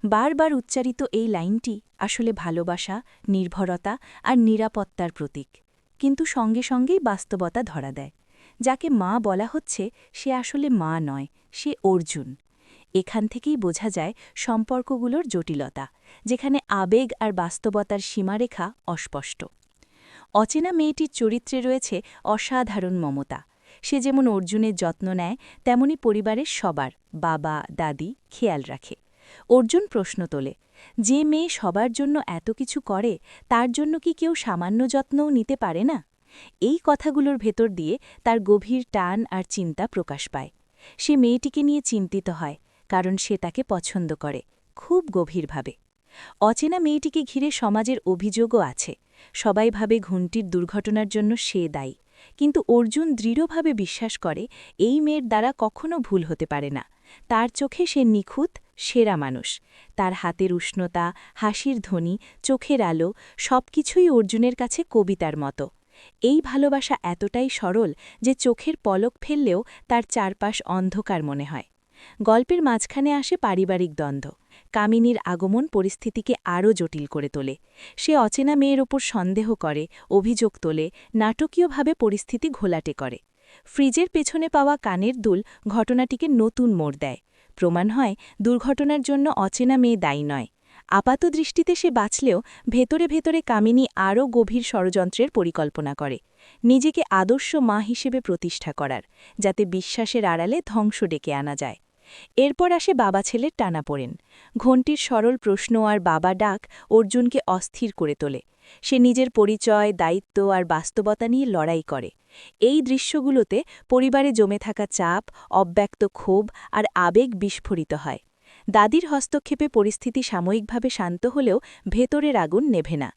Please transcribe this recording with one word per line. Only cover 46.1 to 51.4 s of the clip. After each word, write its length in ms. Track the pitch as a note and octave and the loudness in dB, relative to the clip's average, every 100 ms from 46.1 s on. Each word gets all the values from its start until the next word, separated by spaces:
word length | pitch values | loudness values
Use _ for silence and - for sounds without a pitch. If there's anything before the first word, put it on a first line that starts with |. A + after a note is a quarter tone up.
| - - - | -20 -20 0
অচেনা 380 | G#3 A#3 D#4 F4+ | 2 2 0 0
মেয়েটিকে 440 | D#4 D4+ D#4 D#4+ | 0 0 0 -2
ঘিরে 280 | C4+ C4+ D4 | -4 -2 -2
সমাজের 460 | - A3 G#3 A3 C4 - | -2 0 0 0 -2 -2
অভিযোগও 520 | F#3 G3+ G#3 A#3 A#3 | -2 -2 0 2 2
আছে। 380 | D3+ - - - _ _ - | 0 -4 -10 -10 _ _ -16
সবাই 380 | - A3+ G3 A3+ | -4 0 2 2
ভাবে 280 | G#3 G#3 A3+ | 0 2 0
ঘুমটির 500 | F#3+ F#3 F3+ A3+ G3 | 2 -2 -2 -4 -2
দুর্ঘটনার 580 | F3+ F3 G#3 G#3 G#3+ G#3+ | -2 -2 -4 -2 -2 0
জন্য 300 | G#3+ G#3 | 0 0
সে 320 | A3+ | 0